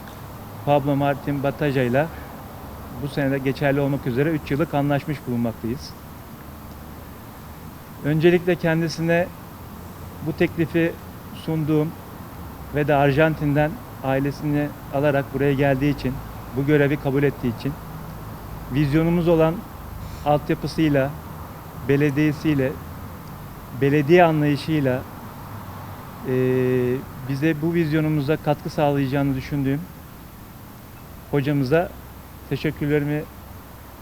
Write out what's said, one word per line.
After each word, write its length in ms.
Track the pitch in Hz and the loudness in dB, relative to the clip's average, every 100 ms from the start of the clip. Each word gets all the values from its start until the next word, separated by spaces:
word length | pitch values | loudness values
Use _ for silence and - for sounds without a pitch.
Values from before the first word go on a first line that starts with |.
| - - - - - - - | -14 -14 -14 -14 -14 -6 2
Pablo 300 | 143 139 139 | 2 4 2
Martin 460 | 143 139 147 143 | 2 0 -2 -2
Bataja 400 | 139 135 151 135 | -2 0 0 2
ile 240 | 123 127 165 - - - - - - - - 120 | 2 2 2 -2 -12 -14 -14 -14 -14 -14 -12 -8
bu 60 | 143 | -6
sene 220 | 156 135 | -2 0
de 80 | 139 | 0
geçerli 420 | 135 135 143 139 | 0 2 2 4
olmak 260 | 139 143 143 | 2 0 0
üzere 240 | 117 151 | 2 2
üç 200 | 156 - | 0 0
yıllık 240 | 143 170 | 0 2
anlaşmış 440 | 143 143 143 - 139 - | 2 2 2 0 -6 -2
bulunmaktayız. 640 | 120 117 110 113 143 - - - - - - - - - - - - - - - - - - - - - - | 0 0 -2 -4 -6 -8 -14 -16 -16 -16 -16 -16 -16 -16 -14 -16 -14 -14 -16 -16 -16 -16 -14 -14 -14 -16 -6
Öncelikle 520 | 143 156 170 175 170 170 | 0 4 6 6 4 2
kendisine 720 | 170 160 165 147 165 170 175 - - - - - - - - - 147 | 2 2 0 0 2 2 0 -4 -14 -14 -14 -14 -14 -14 -14 -8 -4
bu 60 | |
teklifi 600 | 156 175 - 160 170 165 - - - - - | 2 2 2 0 2 2 0 -10 -14 -14 -10
sunduğum 440 | - 160 151 156 156 - - - - - - - - | -4 0 2 2 2 -4 -12 -14 -14 -12 -12 -12 -4
ve 140 | 139 151 | 0 4
de 60 | |
Arjantin'den 760 | 143 143 135 160 147 151 143 151 - - - | 6 6 6 6 4 2 4 2 0 -10 -6
ailesini 640 | 135 135 143 139 151 147 147 - - | 0 0 0 -2 0 0 0 -4 -4
alarak 400 | 139 147 139 131 | 2 4 2 0
buraya 200 | 131 143 | 2 2
geldiği 400 | 139 143 135 147 | 4 4 4 2
için, 200 | 139 135 135 - - - 123 | 0 -2 -4 -8 -12 -6 -2
bu 100 | 139 | 4
görevi 300 | 151 143 147 | 6 6 2
kabul 260 | 139 135 | 0 2
ettiği 340 | 139 131 123 110 | 2 2 -2 -2
için, 140 | 139 151 - - - - - - - - - | -4 -6 -8 -12 -12 -12 -12 -12 -12 -12 -4
vizyonumuz 560 | 127 147 151 165 170 170 | 0 4 4 4 4 4
olan 260 | 165 160 185 - - - - - - 147 | 6 4 2 -6 -12 -12 -12 -10 -4 2
altyapısıyla, 840 | 147 147 160 151 - 160 143 135 156 - - - - - - - | 2 2 -2 -2 2 4 4 2 -2 -12 -12 -12 -14 -14 -6 2
belediyesiyle, 840 | 139 151 139 151 147 160 143 131 - - - - - - - - - - 127 | 4 4 4 2 2 2 2 2 -2 -10 -12 -12 -14 -14 -14 -14 -14 -12 0
belediye 440 | 139 151 143 180 | 4 4 8 8
anlayışıyla, 800 | 170 156 147 139 - 156 135 127 - - - - - - - - - - - - - | 8 6 4 2 2 2 2 0 -2 -12 -14 -14 -12 -12 -12 -12 -12 -12 -14 -8 -2
eee, 60 | 127 127 127 127 127 123 131 - - 127 | 2 4 4 4 4 2 0 -4 -8 -4
bize 340 | 135 156 156 | 0 2 2
bu 120 | 165 | 2
vizyonumuza 600 | 170 160 160 156 151 139 156 | 2 2 2 2 2 2 2
katkı 340 | - 147 170 | 2 0 -2
sağlayacağını 640 | - 147 143 135 139 139 135 | 2 2 4 2 2 2 0
düşündüğüm 440 | - 143 135 139 180 - - - - - - - - - - - - - - | -2 -2 0 0 -4 -14 -16 -18 -18 -16 -16 -16 -18 -18 -18 -16 -16 -16 -2
hocamıza 580 | 147 139 143 127 160 190 - - - - - - | 0 2 2 4 2 2 -4 -16 -16 -18 -16 -6
teşekkürlerimi 760 | 139 156 - 147 151 143 151 156 - - - - - - - | -2 -2 -2 0 2 2 -2 -4 -12 -16 -16 -18 -18 -18 -18